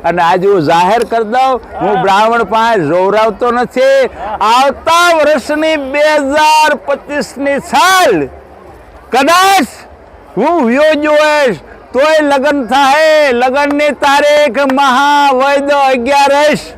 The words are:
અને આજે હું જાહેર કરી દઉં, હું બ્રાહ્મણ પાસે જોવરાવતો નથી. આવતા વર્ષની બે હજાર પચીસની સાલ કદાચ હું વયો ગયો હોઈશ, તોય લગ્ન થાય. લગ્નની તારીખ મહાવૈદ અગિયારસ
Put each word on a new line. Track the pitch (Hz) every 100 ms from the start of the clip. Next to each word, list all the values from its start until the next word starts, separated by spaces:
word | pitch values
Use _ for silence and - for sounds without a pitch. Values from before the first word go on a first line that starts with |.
અને | 165 175
આજે | 170 190 196
હું | 196
જાહેર | 147 170 180 233
કરી | 214 226
દઉં, | 214 254 262 254 - 202
હું | 190 202
બ્રાહ્મણ | 190 196 220 233
પાસે | 202 220 226 220
જોવરાવતો | 143 170 190 208 220 220 240
નથી. | 240 240 254 269 269 240 - 190 208
આવતા | 208 247 277 - - 339 349 330
વર્ષની | 294 302 - 302 320 311
બે | 269 285 302 302
હજાર | 269 294 311 311 302
પચીસની | 294 - 277 - 294 226 - 277 277
સાલ | - 247 349 381 339 175 135 - - - - - - - -
કદાચ | 240 277 349 381 381 262 - - - - - - -
હું | 277 349 226
વયો | 254 311 302
ગયો | 302
હોઈશ, | 302 302 302 269 156 - - -
તોય | 247 302 311
લગ્ન | 294 277 285 285 226
થાય. | 262 269 294 311 311 285
લગ્નની | 240 254 269 285 285 294
તારીખ | 262 285 285 294 294 294 233 277
મહાવૈદ | 262 277 254 285 294 285 254 269 277 277
અગિયારસ | 285 269 262 233 277 277 285 302 247 -